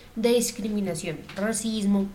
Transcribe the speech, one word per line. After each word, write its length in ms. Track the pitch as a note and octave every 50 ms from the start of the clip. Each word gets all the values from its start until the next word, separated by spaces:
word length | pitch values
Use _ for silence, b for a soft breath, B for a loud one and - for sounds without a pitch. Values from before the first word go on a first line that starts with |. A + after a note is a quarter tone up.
| B B B
de 140 | A3+ A3+ A#3 A#3+
discriminación, 840 | A#3+ A#3+ - - - G3 A3 G#3 G#3 G3 F3+ E3 D#3+ - E3+ D3 C#3 - - -
racismo, 760 | G3 G3+ A3 A3 G#3 - A3+ A3 A3 G3 G3+ G3+ G3 G3 G3